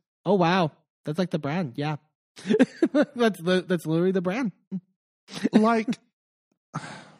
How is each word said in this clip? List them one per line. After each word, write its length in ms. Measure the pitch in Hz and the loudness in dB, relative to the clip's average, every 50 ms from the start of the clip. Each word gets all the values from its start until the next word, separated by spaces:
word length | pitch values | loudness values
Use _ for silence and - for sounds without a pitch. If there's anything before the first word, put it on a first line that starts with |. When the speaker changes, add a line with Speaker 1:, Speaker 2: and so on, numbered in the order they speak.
| _ _ _ _ - | _ _ _ _ -2
Speaker 1:
"Oh, 100 | 165 208 | 0 2
wow, 360 | 185 170 165 180 190 170 147 - _ _ _ _ _ - | 4 4 4 4 2 2 0 -2 _ _ _ _ _ -10
that's, 140 | 151 151 - | -8 -4 -2
like, 100 | 185 170 | -2 -2
the 100 | - 156 | -2 -4
brand, 340 | 147 139 151 190 175 123 117 | -4 -4 -4 -4 -4 -6 -6
yeah." 220 | 135 147 151 151 - _ _ _ _ _ _ _ - | -6 -6 -6 -6 -8 _ _ _ _ _ _ _ -10
<laughs> 100 | - 190 220 440 247 - - - 339 - - 294 277 - - | -4 0 2 2 2 2 0 -2 -2 0 2 2 0 0 0
That's 240 | 240 240 220 180 - | 0 0 0 0 0
the, 220 | 160 180 185 185 156 151 | -2 0 0 0 0 0
that's 180 | 185 160 - | -4 -2 -2
literally 280 | 156 160 165 180 190 185 | -2 0 2 2 2 0
the 80 | 190 | 0
brand. 320 | 170 180 185 254 269 185 - _ _ - 196 185 - _ _ _ _ _ _ _ _ - - - - - | -2 -2 -4 -2 -4 -4 -6 _ _ -12 -12 -12 -12 _ _ _ _ _ _ _ _ -16 -10 -4 -2 2
Speaker 2:
Like, 480 | - 220 214 226 233 226 214 - 214 - _ _ _ _ _ _ _ _ _ _ _ _ _ _ - | 4 4 4 4 2 2 0 -4 -6 -8 _ _ _ _ _ _ _ _ _ _ _ _ _ _ -14
Speaker 1:
<laughs> 60 | - - - - - - - - _ | -12 -12 -14 -18 -18 -20 -20 -20 _